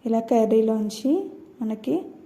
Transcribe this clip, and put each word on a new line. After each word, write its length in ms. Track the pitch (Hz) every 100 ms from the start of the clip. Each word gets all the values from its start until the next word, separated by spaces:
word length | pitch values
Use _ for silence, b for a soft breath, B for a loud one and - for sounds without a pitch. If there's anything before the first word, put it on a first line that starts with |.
| 233
ఇలా 120 | 226 226
కర్రీలోంచి 800 | 240 220 220 220 220 214 - 262 339 392 - - -
మనకి 340 | 220 214 - 311 403 -